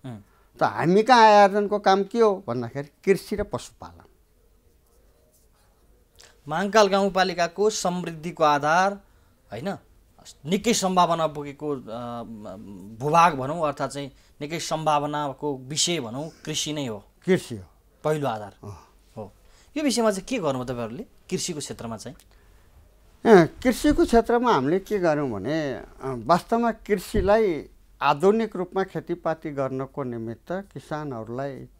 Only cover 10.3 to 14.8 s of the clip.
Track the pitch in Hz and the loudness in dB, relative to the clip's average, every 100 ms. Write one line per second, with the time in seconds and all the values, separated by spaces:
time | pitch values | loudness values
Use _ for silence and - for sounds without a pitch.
10.3 | - 143 202 226 226 185 185 170 165 156 | -14 -4 -2 0 0 2 4 2 2 -2
11.3 | 147 143 139 151 139 110 113 120 117 110 | -4 -10 -8 -6 -6 -8 -10 -8 -10 -12
12.3 | 110 104 95 98 98 98 113 143 165 170 | -14 -14 -14 -16 -16 -16 -6 2 6 6
13.3 | 143 131 170 151 139 135 139 139 - _ | 4 -6 -2 -4 -2 -6 -6 -12 -16 _
14.3 | _ 147 165 - 156 | _ -8 -8 -6 -2